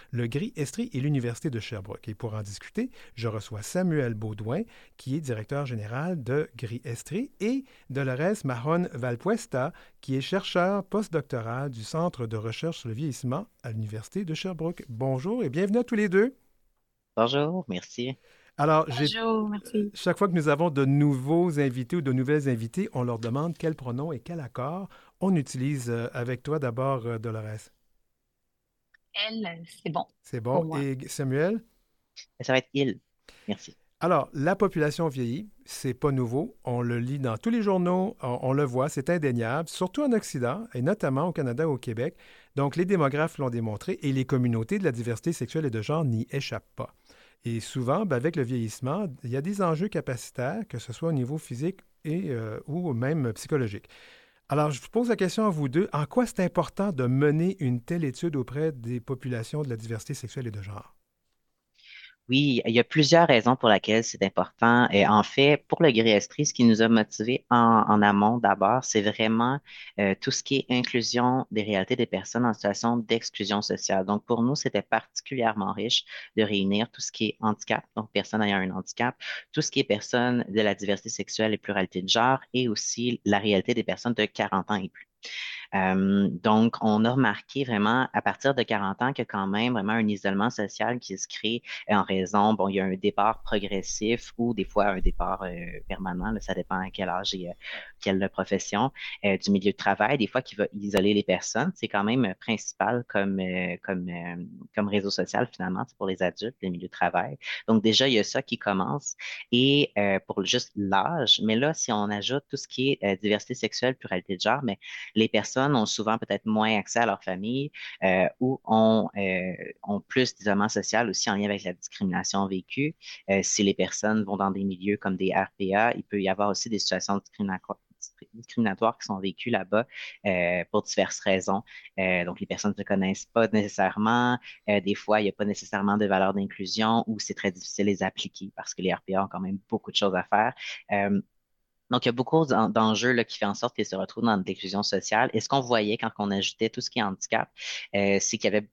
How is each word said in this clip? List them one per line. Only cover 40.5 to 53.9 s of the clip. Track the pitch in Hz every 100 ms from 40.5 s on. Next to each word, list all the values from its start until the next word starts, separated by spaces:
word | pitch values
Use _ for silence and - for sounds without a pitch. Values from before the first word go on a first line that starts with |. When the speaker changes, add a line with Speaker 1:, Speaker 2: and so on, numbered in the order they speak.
| 170 226
Speaker 1:
et | 123
notamment | 131 208 151 135 175
au |
Canada | 165 131 120 160
ou |
au | 131
Québec. | - 110 143 - - - _ 135
Donc, | 139 160
les | 180
démographes | 190 139 147 160 -
l'ont | 131
démontré, | 117 113 104 - -
et | 143
les | 135
communautés | 131 131 123 113 113 202
de | 175
la |
diversité | 120 117 110 170
sexuelle | 165 123 160 147
et |
de | 113
genre | 104 156 143
n'y | 110 123
échappent | 139 - 110 _ -
pas. | 117 _ _ - _ _
Et | 117 113
souvent, | - 135 120 160 214
ben, | 123
avec | 147 165
le |
vieillissement, | 120 127 110 - 123 175 196 127 120
il |
y | 131
a |
des | 160 202
enjeux | 180 156 208
capacitaires, | 165 - 120 - - 123 202 208
que | 123
ce | -
soit | 113 165
au |
niveau | 147 123 156
physique | - 120 165 190 _ _ 156
et, | 170 185
euh, | 117 113 110 -
ou | 160 175
même | 117 131 160 123
psychologique. | 107 - 151 113 101 -